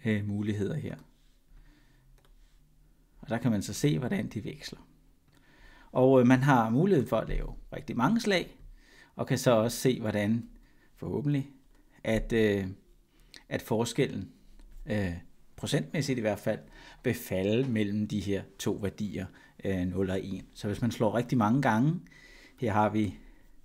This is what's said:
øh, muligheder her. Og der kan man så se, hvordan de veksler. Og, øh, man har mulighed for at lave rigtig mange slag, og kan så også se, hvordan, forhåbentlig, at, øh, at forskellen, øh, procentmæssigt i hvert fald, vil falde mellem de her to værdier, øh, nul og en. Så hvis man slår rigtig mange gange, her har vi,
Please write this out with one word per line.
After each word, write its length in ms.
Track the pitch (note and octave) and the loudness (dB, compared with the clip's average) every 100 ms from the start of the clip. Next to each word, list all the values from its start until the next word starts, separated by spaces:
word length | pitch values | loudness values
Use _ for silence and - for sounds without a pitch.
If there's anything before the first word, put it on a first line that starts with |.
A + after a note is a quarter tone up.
øh, 240 | A2+ G#2+ G2+ | -2 -2 -2
muligheder 480 | G2+ G#2 G#2 G2 - | -4 -2 -2 -2 -4
her. 200 | G#2 - - _ _ _ _ - - - _ _ _ - - - - _ _ _ - _ _ - | -6 -10 -16 _ _ _ _ -20 -20 -20 _ _ _ -20 -20 -20 -20 _ _ _ -20 _ _ -18
Og 100 | - | -6
der 100 | A2+ | -2
kan 120 | B2 | 0
man 120 | G#2+ | 0
så 100 | G2+ | -2
se, 260 | G#2 D3 D#3 | -2 0 0
hvordan 300 | B2 G3 - | -2 -4 -4
de 160 | A2 | -8
veksler. 420 | - D3+ - - - _ _ _ _ _ _ - - - - | -10 -12 -14 -16 -20 _ _ _ _ _ _ -20 -20 -20 -4
Og, 280 | - C3 C3 | 4 8 8
øh, 60 | B2 | 8
man 160 | B2+ | 6
har 280 | C#3 B2+ A2 | 6 4 4
mulighed 360 | A#2+ F#3+ E3+ G#2+ | 2 4 4 2
for 100 | A2+ | 0
at 120 | - | -2
lave 260 | - - - - | -4 -4 -10 -12
rigtig 240 | - - A#2 | -12 -8 0
mange 240 | C3 A#3 | 2 2
slag, 320 | G#3+ F#3 - - - - - - - - | 2 0 0 -12 -20 -20 -20 -20 -14 -8
og 100 | A#2 | -2
kan 120 | B2+ | 0
så 120 | C3 | 4
også 260 | A2+ A#2 - | 4 2 0
se, 240 | C3 - | 0 0
hvordan, 480 | A2 G#2 G#2 A#2 - - - _ _ - | -2 0 0 0 -4 -18 -20 _ _ -12
forhåbentlig, 540 | - G#2+ D3 C#3+ C#3 - - - _ _ | -6 -4 0 -2 -4 -12 -20 -20 _ _
at, 280 | - A2 - | -2 -2 0
øh, 340 | A#2 G#2+ G2+ F#2+ F#2+ - - _ _ - - - | 2 2 2 -2 -8 -18 -20 _ _ -20 -20 -10
at 140 | - | -8
forskellen, 680 | - A2 A#2 - C3 G#2+ G2 - - - - - - | -2 -2 -2 0 -2 -2 -12 -16 -20 -20 -20 -12 -6
øh, 260 | G#2+ F#2+ E2+ - - - - | -2 -2 -6 -12 -20 -20 -12
procentmæssigt 600 | A2 C3+ - E3+ D3+ B2+ | -4 -2 -2 -4 -2 -2
i 20 | |
hvert 180 | G#2+ G2 | -2 -2
fald, 200 | - - - - - - | -2 -4 -6 -20 -20 -6
vil 100 | B2+ | -4
falde 560 | A#2 - F#2 G2 A2+ C3+ | -4 -2 -2 2 2 0
mellem 380 | A2 G#2 G#2 G#2+ | 0 0 -2 -2
de 120 | G#2 | -2
her 220 | F#2+ G2 - - | -2 -4 -4 -6
to 140 | A2 | -4
værdier, 540 | F#2+ G2 - G#2 - F#2+ - - - | -2 -4 -4 -6 -6 -8 -12 -20 -10
øh, 140 | G2+ F#2+ | -4 -2
nul 320 | F2+ F#2 F#2+ | -2 0 0
og 140 | F#2+ | -2
en. 220 | G2 F#2+ - | -4 -10 -12
Så 140 | - G#2 | -10 -6
hvis 140 | G2 | -2
man 80 | A#2 | -2
slår 240 | - A2 | 0 0
rigtig 240 | A2 A#2+ B2+ | 0 0 2
mange 240 | G#2 C3 | 2 2
gange, 380 | C#3 G#2+ C#3+ F3 - - - - - - | 2 4 2 0 -6 -20 -20 -20 -20 -6
her 140 | A#2+ | -2
har 160 | G#2 G#2+ | 2 2
vi, 300 | G#2+ G#2 - - - - - | 2 -2 -6 -16 -20 -20 -20